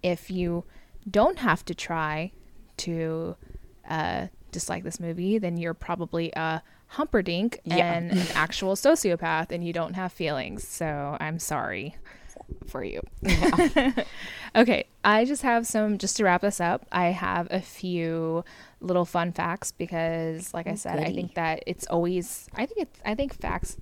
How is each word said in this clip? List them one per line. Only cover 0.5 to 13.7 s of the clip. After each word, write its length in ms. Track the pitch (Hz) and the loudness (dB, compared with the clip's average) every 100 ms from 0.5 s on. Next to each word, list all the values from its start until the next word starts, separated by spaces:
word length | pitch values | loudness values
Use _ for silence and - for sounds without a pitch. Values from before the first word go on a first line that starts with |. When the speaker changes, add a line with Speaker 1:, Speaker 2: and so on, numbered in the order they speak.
| 170 - - - - 214 | -2 -6 -14 -20 -16 0
Speaker 1:
don't 300 | 202 269 359 | 6 6 4
have 260 | 247 165 - | 4 2 0
to 80 | |
try 580 | 175 - 165 156 156 180 - - - - - | -8 -4 -2 -2 -2 -4 -8 -20 -20 -16 -8
to, 580 | - 165 160 160 165 175 - - - - - | -4 -2 -2 -2 -4 -8 -12 -16 -16 -16 -6
uh, 380 | 160 117 90 180 - - | -2 -2 -2 -4 -10 -12
dislike 320 | 175 - 175 | -8 -4 -4
this 140 | 180 - | -6 -6
movie, 380 | 170 165 185 220 | -6 -2 2 2
then 220 | 185 170 | 0 -2
you're 160 | 170 | -4
probably 580 | 160 - 170 165 170 165 | -4 -4 -4 -2 -2 -2
a 280 | - 160 160 - - - | -2 -2 -2 -6 -20 -10
humperdink 640 | - 311 226 185 175 226 - | -4 2 2 2 0 0 -2
Speaker 2:
Yeah. 300 | - 175 175 | 0 2 4
Speaker 1:
and 180 | 170 170 | 2 0
an 140 | 190 170 | 0 2
actual 400 | - 160 - 190 | 2 0 0 0
sociopath, 760 | 196 277 320 196 170 165 160 170 | 4 6 6 4 2 2 0 0
and 140 | 175 175 | -4 -2
you 60 | |
don't 220 | 170 160 | -2 -2
have 180 | 185 185 | -4 -6
feelings. 540 | - 160 139 - - - | -2 -2 -2 -4 -8 -10
So 500 | - 160 147 143 147 | -6 -4 -2 -4 -4
I'm 180 | 156 160 | -4 -4
sorry 560 | - 151 - 92 117 - - - - - - - - | -2 -2 -2 -4 -8 -10 -14 -16 -18 -16 -14 -14 -10
for 160 | - | -8
you. 160 | - - - - | -6 -6 -10 -4
Speaker 2:
Yeah. 680 | 196 175 330 254 339 | 2 4 6 6 4